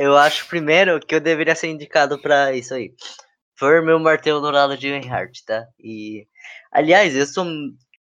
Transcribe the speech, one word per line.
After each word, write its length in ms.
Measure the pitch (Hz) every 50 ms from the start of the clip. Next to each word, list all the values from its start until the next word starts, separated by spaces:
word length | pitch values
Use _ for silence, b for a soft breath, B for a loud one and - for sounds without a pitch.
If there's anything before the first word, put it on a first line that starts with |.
eu 160 | 139 139 143
acho 300 | 143 147 156 156 - -
primeiro 540 | - 175 170 156 147 156 175 196 185 170 147
que 120 | - - 156
eu 60 | 160
deveria 340 | 151 160 160 151 160 156 165
ser 140 | 165 -
indicado 500 | 165 160 147 147 - - 160 143 139 147
pra 360 | 143 - 147 143 139 143 135 131
isso 200 | 127 120 - -
aí. 200 | 127 110 - - B B B B B B B B _ _ _ _ _
Foi 220 | 135 139 160 170
meu 180 | 165 160 165 160
martelo 400 | 160 160 156 156 - 156 151 147
dourado 380 | 143 147 143 143 143 139 139
de 100 | 131 135 139
Reinhardt, 560 | 143 139 131 123 123 98 95 92 _ - _
tá? 220 | - 110 110 117 - _
E, 480 | _ _ 110 113 107 107 107 107 107 104 _ B B B B B B B B
aliás, 420 | - 143 147 160 175 202 214 170 135
eu 80 | 135 143
sou 200 | 143 - 190 180 170 160 151 143 135 - _ _ _ _ _